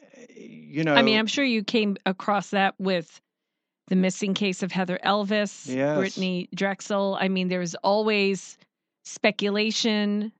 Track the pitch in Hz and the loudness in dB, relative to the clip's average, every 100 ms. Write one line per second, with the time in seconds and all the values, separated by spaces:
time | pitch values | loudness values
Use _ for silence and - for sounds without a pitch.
0 | - - - - - - - 147 311 285 | -20 -20 -20 -20 -18 -18 -10 -2 4 6
1 | 226 220 220 285 269 226 202 233 208 196 | 6 4 0 0 0 0 0 0 0 -2
2 | 190 185 - 202 - 202 196 - 190 180 | -4 -4 -2 -2 0 0 0 0 -2 -2
3 | 165 - _ _ _ _ _ _ - 185 | -4 -16 _ _ _ _ _ _ -2 2
4 | 185 - 202 185 208 - 185 185 180 180 | 2 0 -2 0 -2 -2 -4 -2 -2 -2
5 | - 208 196 214 208 - 131 127 143 190 | 0 0 0 0 -2 -6 -6 0 0 2
6 | 190 196 185 180 - 175 196 196 - 202 | -2 -2 -2 -2 -6 -4 -4 -4 -4 -2
7 | 196 190 190 190 185 180 175 - 196 208 | 0 0 0 0 0 -2 -4 -2 2 2
8 | 214 208 196 190 - - _ _ _ _ | 2 2 2 0 -6 -20 _ _ _ _
9 | - - 214 208 202 208 220 - 226 214 | -20 0 0 2 0 2 0 0 2 2
10 | 208 208 214 | 2 0 -4